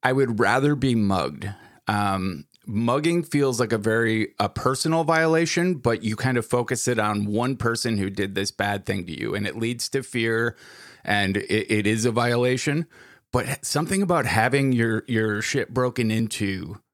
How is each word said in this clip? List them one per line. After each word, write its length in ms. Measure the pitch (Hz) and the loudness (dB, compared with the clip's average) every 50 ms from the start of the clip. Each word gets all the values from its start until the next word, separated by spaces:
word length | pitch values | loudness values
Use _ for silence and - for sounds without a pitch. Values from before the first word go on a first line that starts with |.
I 120 | - 131 131 | 0 0 2
would 260 | 139 135 120 117 104 | 2 0 0 2 0
rather 340 | 117 98 113 135 135 147 147 | 2 2 4 4 2 2 2
be 220 | 131 127 135 120 | 2 2 2 2
mugged. 540 | 113 104 98 98 92 73 65 73 - 98 98 101 - - - - - _ | 2 2 2 2 0 0 -2 -4 -6 -10 -10 -10 -10 -18 -20 -20 -10 _
Um, 600 | - 107 104 104 101 95 95 92 98 87 71 - _ _ _ _ | -2 -2 0 0 0 0 -2 -2 -4 -6 -8 -12 _ _ _ _
mugging 580 | - 104 104 117 120 123 143 151 170 170 175 165 | -4 -2 0 0 2 0 2 2 0 0 0 -2
feels 360 | - - 147 143 135 127 113 | 0 0 2 2 2 2 0
like 140 | 123 107 113 | 0 0 0
a 40 | |
very, 520 | 107 101 113 110 113 117 113 113 110 110 - _ - | 0 0 0 2 2 2 2 2 0 0 -2 _ -4
a 80 | 101 | -4
personal 560 | 101 - - - 127 135 - - 156 160 165 165 | -2 -2 0 0 0 0 2 0 0 2 2 2
violation, 720 | 147 165 160 165 160 160 160 170 160 - 170 170 185 180 | 2 2 4 4 4 4 4 2 2 2 2 2 2 0
but 260 | 139 - 120 117 - | 2 2 0 0 2
you 140 | - 110 110 | 0 -4 -2
kind 220 | - 123 131 127 | 0 0 2 2
of 80 | 120 113 | 2 0
focus 420 | - - 123 120 - 131 117 - | 0 0 0 0 0 -4 -2 0
it 100 | 127 123 | 0 0
on 280 | 110 107 107 104 104 104 | 2 0 0 0 0 -2
one 320 | 101 104 110 120 127 139 | 0 0 0 0 0 -2
person 400 | - - 117 117 117 - 123 113 | -2 -2 -2 -2 0 -2 -2 0
who 120 | 101 95 98 | 0 -2 -2
did 260 | 98 101 101 98 95 | -2 -4 -4 -2 -2
this 160 | 98 101 - | -4 -4 -4
bad 340 | - - 98 101 101 98 - | -4 -4 -2 -2 -2 -4 -4
thing 200 | - 101 98 87 | -4 -4 -4 -4
to 140 | 85 80 - | -8 -8 -6
you, 160 | - 110 - | -6 -4 -4
and 100 | 104 101 | -4 -4
it 120 | 98 - | -6 -4
leads 320 | 110 113 117 123 120 - - | -4 -4 -4 -4 -4 -6 -4
to 120 | - 135 | -4 -6
fear, 540 | 131 - - 123 113 113 113 113 117 117 117 - - - - - - - - - _ | -6 -4 -4 -2 -2 0 0 0 -2 -2 -4 -8 -20 -20 -20 -20 -20 -20 -20 -12 _
and 320 | - 104 104 101 95 95 | -2 0 0 2 2 0
it, 340 | 101 - - 95 110 98 - | -2 0 0 0 0 0 0
it 180 | 110 107 104 | 0 2 2
is 180 | 101 110 110 110 | 2 0 2 0
a 60 | 123 | 0
violation. 760 | 110 120 120 120 120 120 123 127 127 127 - 180 156 156 165 _ _ - - - - _ _ _ - | 2 2 0 2 2 2 2 2 0 0 0 -2 -2 -2 -4 _ _ -20 -20 -20 -20 _ _ _ -2
But 320 | 123 110 127 139 - - | -2 -2 -2 -8 -8 -6
something 360 | - - 147 160 160 196 196 | -4 -2 -2 -2 0 0 -2
about 240 | 202 170 180 160 123 | 0 2 2 0 2
having 460 | 107 - 113 113 123 123 143 139 135 | 2 2 2 2 4 4 2 2 4
your, 320 | 127 120 117 113 110 110 - | 4 2 2 2 0 -2 -2
your 340 | - 120 110 110 107 104 104 | 0 0 0 2 0 0 -2
shit 320 | 104 - - 139 113 - 123 | -4 -2 -2 -2 -2 -2 -2
broken 360 | 131 127 123 120 - 120 110 | 0 0 0 0 0 0 0
into 680 | 110 113 113 107 - - 104 98 95 92 82 78 98 - _ _ | 2 0 0 -2 -2 -2 -2 -2 -2 -4 -6 -10 -12 -14 _ _